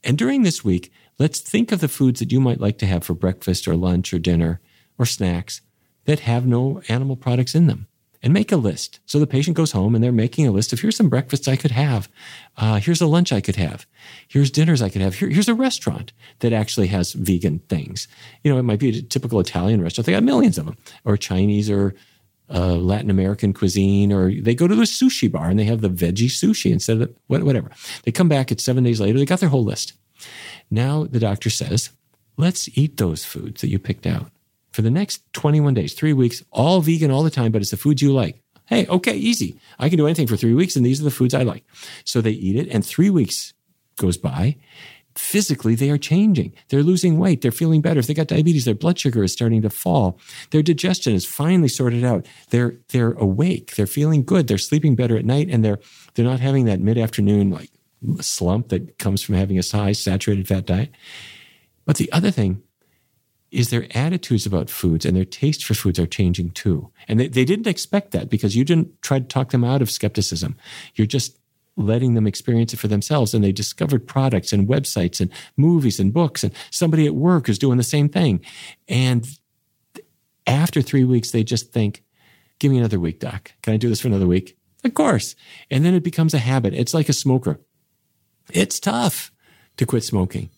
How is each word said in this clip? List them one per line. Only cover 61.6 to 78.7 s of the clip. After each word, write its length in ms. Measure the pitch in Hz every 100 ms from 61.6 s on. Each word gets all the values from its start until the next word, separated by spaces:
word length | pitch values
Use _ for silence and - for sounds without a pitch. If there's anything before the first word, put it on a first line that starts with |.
| _ _
But 140 | - 151
the 140 | -
other 180 | 170 196
thing 320 | 170 98 95 _ _ _ _ _ _ _ _ _
is 200 | - 113
their 180 | 117 - 117
attitudes 500 | 151 180 - 113 101
about 240 | 92 -
foods 360 | - 90 80 -
and 100 | 92
their 80 |
taste 400 | 92 - 143 147
for 100 | -
foods 240 | 110 101 87
are 80 | 85
changing 440 | - 92 90 87
too. 420 | - 104 80 - _ -
And 100 | 110
they, 120 | 127
they 160 | 123 131
didn't 200 | 214 226
expect 460 | - - 202 -
that 180 | - -
because 280 | 107 101 104
you 80 | 139
didn't 360 | 165 - _
try 180 | - 135
to 60 | 123
talk 260 | 135 135
them 120 | 127
out 180 | 120 135
of 80 | 113
skepticism. 680 | - 104 - 98 82 - - - - - -
You're 120 | 110
just 320 | 135 - _ _ _ _ -
letting 360 | 107 117 127
them 140 | 117 107
experience 460 | - - 117 113
it 40 | 104
for 120 | 104
themselves. 440 | 104 - 151 110
And 80 | 113
they 120 | 101
discovered 520 | 98 107 - 156 131 -
products 460 | 135 135 107 -
and 160 | 101 101
websites 540 | 143 131 - 87 -
and 100 | 92 - - -
movies 420 | 151 170 131 95
and 140 | 95
books, 320 | 135 160 -
and 80 | - - -
somebody 340 | - 170 160 147
at 100 | 156
work 320 | 165 175 120
is 100 | 101
doing 200 | 139 123
the 60 |
same 260 | 123 147 147
thing. 320 | 180 160 92 - - -